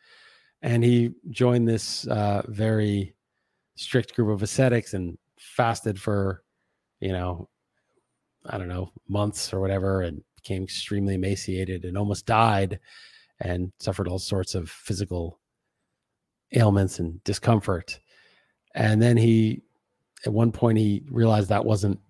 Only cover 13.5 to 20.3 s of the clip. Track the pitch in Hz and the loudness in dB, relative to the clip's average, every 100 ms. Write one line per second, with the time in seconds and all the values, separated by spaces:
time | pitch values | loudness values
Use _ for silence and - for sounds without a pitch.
13.5 | 90 92 - - 95 90 92 - 98 92 | -2 -4 -6 -6 -4 -2 -4 -4 -4 -2
14.5 | 95 82 - - 95 98 90 82 - _ | -4 -8 -10 -6 -6 -4 -6 -8 -10 _
15.5 | _ _ _ _ _ _ _ _ _ _ | _ _ _ _ _ _ _ _ _ _
16.5 | 127 110 101 95 - 85 82 - 101 - | 4 4 4 2 -2 -8 -8 -6 -2 2
17.5 | 113 - 90 - - _ _ _ _ _ | 0 0 -6 -6 -16 _ _ _ _ _
18.5 | _ _ - 110 107 117 117 113 113 110 | _ _ 0 2 4 4 6 6 4 4
19.5 | 127 - _ _ _ _ - - | -2 -10 _ _ _ _ -10 -4